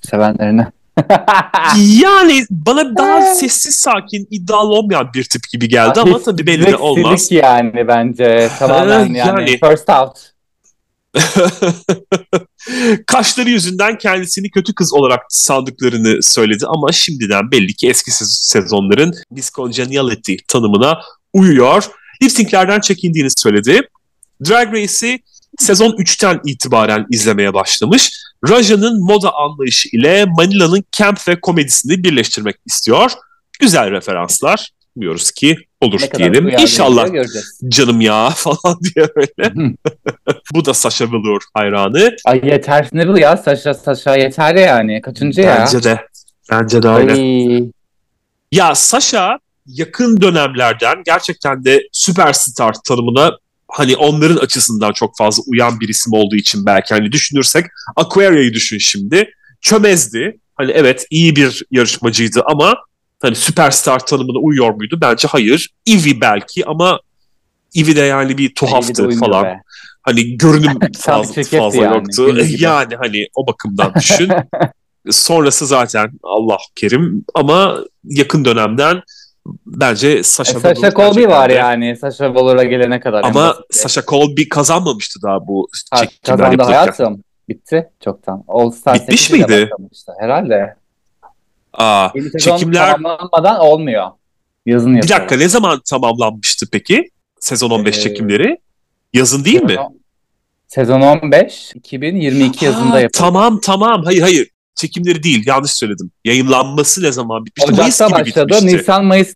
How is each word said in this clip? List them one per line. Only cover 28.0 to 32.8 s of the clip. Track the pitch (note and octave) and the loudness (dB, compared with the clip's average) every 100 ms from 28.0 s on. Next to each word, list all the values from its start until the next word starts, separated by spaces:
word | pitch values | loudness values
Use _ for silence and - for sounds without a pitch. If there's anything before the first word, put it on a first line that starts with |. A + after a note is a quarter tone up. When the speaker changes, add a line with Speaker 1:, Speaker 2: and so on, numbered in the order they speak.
| - - - _ C3 | 2 -4 -18 _ 2
Speaker 2:
Raja'nın | A#3 G#3 G#3+ A3 A3+ F3+ | 2 4 2 2 0 0
moda | G#3 F#3 D3 | 0 0 -2
anlayışı | D3 D3 C3 - - | -6 -4 -4 -4 -2
ile | A#2 C#3+ F#3+ G3+ | 0 2 2 2
Manila'nın | E3 F3+ G3 E3 F#3+ - | 0 0 2 2 0 -4
camp | - G3+ G3+ - | -2 -2 -2 -4
ve | F3 | -4
komedisini | - E3+ C#3 - A#2+ F#3 | -2 -2 -2 -4 -2 -2
birleştirmek | F3+ C#3 G#2+ - G#2+ - - | 0 0 -2 -4 -6 -8 -8
istiyor. | - | -6